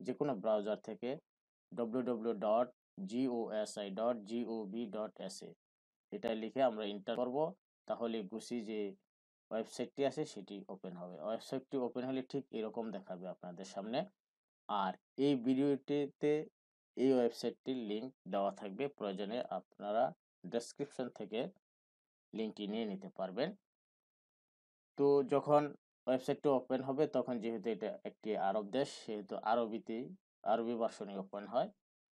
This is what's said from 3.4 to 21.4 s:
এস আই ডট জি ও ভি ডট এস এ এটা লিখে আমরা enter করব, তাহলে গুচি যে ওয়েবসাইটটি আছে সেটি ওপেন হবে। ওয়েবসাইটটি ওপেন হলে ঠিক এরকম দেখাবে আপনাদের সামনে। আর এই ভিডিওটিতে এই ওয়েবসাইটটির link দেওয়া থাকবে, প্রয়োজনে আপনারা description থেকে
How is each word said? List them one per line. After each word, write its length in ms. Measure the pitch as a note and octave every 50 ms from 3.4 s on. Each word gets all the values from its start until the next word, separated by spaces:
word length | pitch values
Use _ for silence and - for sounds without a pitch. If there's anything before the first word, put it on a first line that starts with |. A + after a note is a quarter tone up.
| A2+ F#2 G#2+
এস 200 | G#2+ G#2+ G#2 - A2
আই 100 | G#2 G2
ডট 260 | F#2+ G2+ A2+ A#2+ B2 A2+ G2+
জি 160 | G2 A2+ A#2+ A#2+
ও 100 | G#2+ A2+ A2+ G#2+
ভি 180 | F#2+ G2+ A#2 A#2+
ডট 260 | G#2 F#2+ G#2+ G#2+ G#2 - -
এস 160 | - F#2+ - - F2+
এ 80 | F2 - _ _ _ _ _ _ _ _ _ _ - -
এটা 160 | - - A#2 A2
লিখে 260 | A2 A2 A2 - C3 C3+
আমরা 220 | B2 A2 G#2+ A2
enter 300 | G2+ G2+ G#2 G2 - A2+
করব, 200 | A2+ B2 B2 B2 C#3+ D#3 E3+ F#3+ _ _ _ _ _ _ -
তাহলে 280 | A2 - A#2+ A#2 A2+ A2+ G2+
গুচি 340 | F#2 A2 A2 - - A#2+ A#2+ G#2+
যে 160 | G#2 A2 G#2+ G#2 G2 F#2+ _ _ _ _ _ _ _ _ _ _ -
ওয়েবসাইটটি 520 | A2 A2 A2 - - - B2 A#2+ - - C#3
আছে 160 | C3+ C#3 D#3 D3+
সেটি 320 | - - G#2+ F#2+ - G2+ G2 F#2+ -
ওপেন 240 | G2 F#2+ - F#2+ F2+
হবে। 200 | F2+ F2 F2+ F2+ D#2
ওয়েবসাইটটি 560 | D#2 G#2 A2+ A2+ - - C#3 C3 C3 - -
ওপেন 280 | C3+ B2 A#2 - B2+ B2
হলে 180 | C3 C3+ C3 B2+
ঠিক 220 | - - C#3 C3 -
এরকম 340 | - A2+ G#2+ A2 - A#2 A2 A2+
দেখাবে 340 | G2 G2 F#2+ - F#2 F2 F#2 F2+
আপনাদের 360 | E2+ - - F2+ F2 E2+ F#2+
সামনে। 340 | - - G2 G2 A2 A#2+ C#3+ F#3+ - _ _ _ _ _ _ _ _ _ _ _ -
আর 240 | G#2 G2+ G2 F#2+ F#2+ - _ _ -
এই 180 | - C3+ C#3+ C#3+
ভিডিওটিতে 960 | B2+ A2+ C3 C3+ C3 C#3 C#3+ C#3 C3+ - - C#3+ D3 C#3+ C3+ - - - D3 D3+ D3+ D#3+ - _ _ _ _ _ _ _ _ -
এই 140 | - B2 C3+ C3
ওয়েবসাইটটির 640 | B2 A#2+ A#2 - - - A#2 - _ - B2+ C3
link 320 | B2+ A#2 G2+ G#2 A2 B2 C3 - _ - F3+
দেওয়া 240 | F#3+ G3+ - - G3
থাকবে, 320 | - - G3 F#2+ - C#3 C#3+
প্রয়োজনে 500 | - - G#2+ G2+ G2 F#2+ G#2 G2 A2+ B2 - -
আপনারা 540 | - F2+ - _ _ - G#2 G#2 G#2 A2+ B2+ D3+ E3+ _ _ _ _ _ -
description 640 | F2 - A#2 - - - - C#3+ - - - B2+ A#2+
থেকে 320 | - - A2 F#2 G#2 A2+